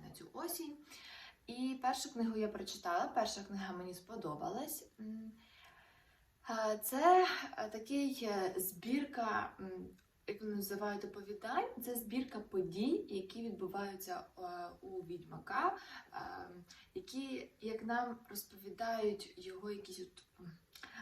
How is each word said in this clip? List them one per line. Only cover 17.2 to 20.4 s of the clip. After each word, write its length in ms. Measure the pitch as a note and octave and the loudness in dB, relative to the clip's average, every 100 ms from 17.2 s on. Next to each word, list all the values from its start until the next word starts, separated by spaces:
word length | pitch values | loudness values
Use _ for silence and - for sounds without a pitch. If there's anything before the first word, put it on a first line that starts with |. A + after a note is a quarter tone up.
| C4+ C4 - - | -2 -4 -6 -6
як 220 | A3 A3 | -4 -2
нам 360 | A3 A#3+ A#3+ A#3 - | 2 2 2 -4 -8
розповідають, 1040 | G3+ - G3 G3 F3+ A3+ A3+ G#3+ G3+ - - | -8 -8 -12 -12 -2 0 4 2 2 -6 -10
його 340 | F#3 - G#3 | -10 -6 -6
якісь 280 | G3+ - F#3 | -6 -8 -10
от, 240 | F3+ - - | -10 -12 -20
м, 120 | - | -14